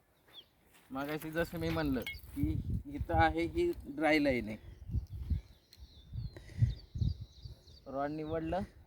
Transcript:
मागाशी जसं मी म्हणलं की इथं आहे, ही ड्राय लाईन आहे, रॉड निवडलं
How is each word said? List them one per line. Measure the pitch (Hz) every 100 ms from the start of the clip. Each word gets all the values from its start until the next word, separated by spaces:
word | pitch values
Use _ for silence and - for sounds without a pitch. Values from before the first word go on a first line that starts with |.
| _ _ _ - - _ _ - -
मागाशी | 131 143 151 156
जसं | 156 170 170
मी | 165
म्हणलं | 165 151 131
की | 101 - - 285 302 311 - - 277
इथं | 285 -
आहे, | 165 160 160
ही | 170 165 175 -
ड्राय | - 143 156 156
लाईन | 143 123 208
आहे, | 110 - - - - - - - - - - _ - - - - - - - - - - - - - - - - - - - - - 135
रॉड | 131 143
निवडलं | 156 151 165 160 180 208 -